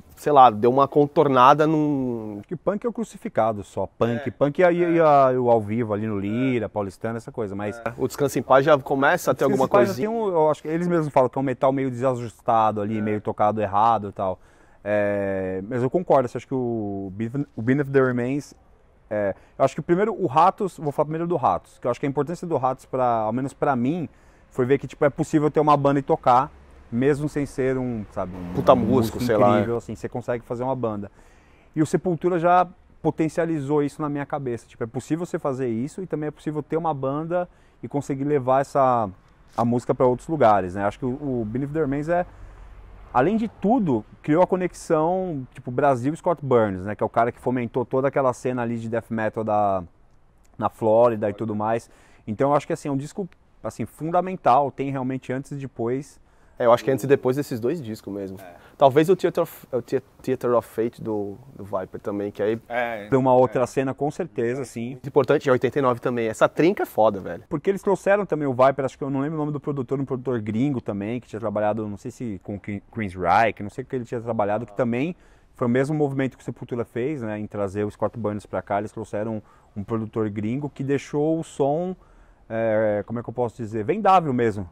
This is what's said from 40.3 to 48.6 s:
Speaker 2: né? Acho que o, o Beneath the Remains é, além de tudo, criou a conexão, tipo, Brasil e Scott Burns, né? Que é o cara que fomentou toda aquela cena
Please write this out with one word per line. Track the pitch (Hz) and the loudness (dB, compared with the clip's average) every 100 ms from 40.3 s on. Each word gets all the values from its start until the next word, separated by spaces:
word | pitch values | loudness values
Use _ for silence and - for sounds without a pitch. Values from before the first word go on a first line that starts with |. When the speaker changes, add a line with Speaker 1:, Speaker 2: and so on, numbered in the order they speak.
| 160 113 101 92 | 2 4 4 0
Speaker 2:
né? | 98 101 | -2 -4
Acho | - | -2
que | |
o, | 131 139 147 123 | -6 -6 -4 -4
o | |
Beneath | 107 123 143 | -4 -6 -4
the | 156 | -2
Remains | 139 143 151 | -2 -2 -2
é, | 175 180 - - - - - - - - | -2 -2 -10 -20 -20 -20 -20 -20 -20 -2
além | 120 151 220 | 2 2 2
de | 233 | -2
tudo, | - 190 262 180 113 - - | -2 0 2 2 0 -4 -10
criou | - 156 | 0 2
a | 180 | 4
conexão, | 185 180 - - 156 160 185 185 147 127 | 2 -2 -6 -2 0 2 -2 -4 -8 -10
tipo, | - 127 | -14 -8
Brasil | 127 143 127 131 | 0 2 2 -2
e | 165 | -2
Scott | 180 165 | -2 -2
Burns, | 135 120 107 92 98 | 2 4 4 -2 -8
né? | |
Que | 101 | -4
é | 110 | -2
o | |
cara | 117 120 | 0 0
que | - | -2
fomentou | 127 127 117 131 | -4 -4 -4 -4
toda | 117 131 135 | -2 -2 0
aquela | 147 131 | 0 0
cena | - 127 127 | 0 -4 -4